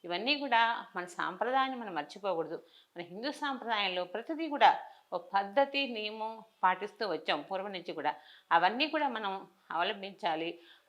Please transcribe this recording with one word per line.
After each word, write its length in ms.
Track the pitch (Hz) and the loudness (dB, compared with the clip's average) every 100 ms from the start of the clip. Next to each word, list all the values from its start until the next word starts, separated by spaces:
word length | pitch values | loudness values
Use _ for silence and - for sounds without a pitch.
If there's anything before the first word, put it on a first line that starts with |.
ఇవన్నీ 300 | 170 175 233 285 | -6 -4 0 0
కూడా 260 | 277 233 226 233 - 185 | 2 4 4 0 -6 -8
మన 100 | 175 | -8
సాంప్రదాయాన్ని 720 | - 156 180 226 262 269 254 | -4 -4 -2 0 2 0 -2
మనం 140 | 220 165 | -6 -6
మర్చిపోకూడదు. 600 | 147 202 196 170 156 165 - - _ | -6 -6 -2 0 -2 -6 -12 -20 _
మన 120 | 180 | -14
హిందూ 300 | 170 185 262 | -12 -6 -6
సాంప్రదాయంలో 720 | 294 285 254 226 220 196 180 180 | -4 -4 -4 -2 0 2 0 -2
ప్రతిదీ 400 | 202 233 311 320 | -4 -6 -4 -2
కూడా 240 | 277 208 - - - - | 8 8 8 -2 -18 -8
ఒక 160 | 180 175 | -8 -2
పద్ధతి, 540 | 196 196 202 277 277 269 | -2 2 4 4 2 -2
నియమం 560 | 226 214 220 220 226 - - | -4 -6 -6 -8 -8 -16 0
పాటిస్తూ 480 | 185 185 202 - 214 | 2 2 -2 -4 -2
వచ్చాం 300 | 156 175 156 | -2 0 0
పూర్వం 320 | 143 190 202 | 0 -6 -4
నుంచి 200 | 190 165 | -8 -8
కూడా. 220 | 160 147 - - - - | -2 -2 -2 -10 -12 4
అవన్నీ 360 | 165 180 226 302 | 6 6 2 0
కూడా 200 | 311 285 | 0 -2
మనం 400 | 226 208 190 185 _ - | -2 -4 -6 -10 _ -8
అవలంబించాలి. 880 | 165 185 208 196 190 175 160 165 170 - - | -2 -2 -2 -8 -6 -2 -2 -4 -6 -16 -8